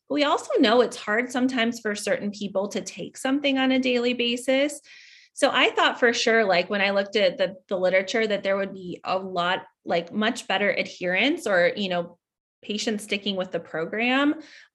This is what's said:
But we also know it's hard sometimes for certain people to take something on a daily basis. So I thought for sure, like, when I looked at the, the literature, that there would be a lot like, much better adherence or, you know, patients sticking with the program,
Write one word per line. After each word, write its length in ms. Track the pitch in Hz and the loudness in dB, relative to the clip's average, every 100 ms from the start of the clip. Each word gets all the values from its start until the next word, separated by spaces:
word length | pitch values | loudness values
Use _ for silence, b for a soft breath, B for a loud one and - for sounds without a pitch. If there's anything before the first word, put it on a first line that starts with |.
| - | -4
But 60 | |
we 100 | 285 | 0
also 280 | 285 339 - 508 | 2 0 0 2
know 220 | 233 240 | 4 6
it's 160 | 220 - | 2 -2
hard 340 | - 214 247 | -2 -2 -2
sometimes 500 | 254 254 262 233 233 | -2 0 0 -2 -2
for 140 | 214 | -4
certain 360 | 208 - 190 208 | -4 -2 -2 -4
people 380 | 202 202 196 202 | -8 -6 -4 -4
to 120 | 196 | -6
take 380 | 180 - - - | -8 -10 -14 -6
something 400 | 262 277 285 262 | -2 0 0 2
on 140 | 262 | 2
a 60 | 262 | 2
daily 360 | 254 247 240 | 2 2 0
basis. 680 | 247 240 240 254 262 294 294 b b b b b | 0 -2 -2 0 0 0 -4 b b b b b
So 160 | - 269 | 0 2
I 180 | - 320 | 4 2
thought 300 | 440 311 - | 4 2 4
for 120 | 240 | 2
sure, 320 | 233 - 226 | 2 4 4
like, 240 | 208 175 180 | 4 2 2
when 120 | 202 | 0
I 100 | 196 | 2
looked 240 | 196 202 | 0 0
at 240 | 214 190 180 | 2 2 2
the, 180 | 180 202 - | -2 -4 -6
the 80 | 190 | 0
literature, 480 | 185 185 190 226 220 | 2 2 2 0 0
that 160 | 202 | 0
there 140 | 196 196 | 0 -2
would 160 | 196 | -2
be 280 | 190 180 - | -8 -12 -8
a 120 | - 185 | -4 -4
lot 460 | 190 185 175 185 - _ - | -2 -2 0 -2 -6 _ -4
like, 240 | 175 175 | -2 -2
much 340 | 214 214 247 - | -2 -2 -2 -2
better 240 | 190 202 | 0 0
adherence 760 | - 185 - 180 185 254 339 220 | 0 -4 -6 -2 2 2 0 2
or, 260 | 185 175 | 4 4
you 140 | - 196 | 2 -2
know, 300 | 175 170 - _ _ _ _ | -2 -4 -12 _ _ _ _
patients 420 | - 208 - 208 | -8 -4 -2 -4
sticking 300 | - 202 208 | -4 -4 -4
with 160 | 190 185 | -4 -4
the 100 | 175 | -6
program, 760 | - 160 175 214 240 262 294 302 B B B | -6 -6 -4 -2 0 2 2 0 B B B